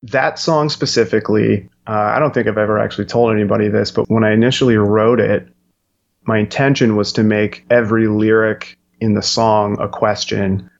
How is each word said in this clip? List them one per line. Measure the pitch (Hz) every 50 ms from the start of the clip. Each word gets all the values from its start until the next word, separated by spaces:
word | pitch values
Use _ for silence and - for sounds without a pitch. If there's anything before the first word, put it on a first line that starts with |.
| -
that | 120 98 135 131 156 156 -
song | - - 165 151 147 151
specifically, | 147 - 151 139 - 127 113 98 - 110 101 - 104 107 110 113 107 101 - - _ _ _
uh, | - 110 107 104 104 107
I | 123
don't | 151 143 -
think | 127 113
I've | 107 104 110
ever | 107 104 110 107
actually | 110 107 - - 104
told | - - 117 120 113 110
anybody | 107 104 98 104 110 107 107
this, | 101 107 101 101
but | - - - -
when | 104 113 110
I | 107 107
initially | 110 113 123 123 - 139 127 113
wrote | 107 104 101 104 107 107 113 123 113
it, | 104 104 104 - - - _ _ _ _ _ _ _ _ _ _ _ _ _ _ _
my | - 113 107
intention | 107 104 - - 139 135 139 - 135 117 107
was | 104 104 - -
to | - 113
make | 110 107 107 104 104 - - _ _
every | 120 120 117 104 113 113 113
lyric | 107 107 107 110 107 110 110 110 110 107 - - - - _ _ _ _ _
in | - 113 104
the | 101 98
song | - - - 113 113 107 107 104 104 104 -
a | - 101
question | - - - 107 104 101 - - 110 104 101 95 95 98 92 - _ _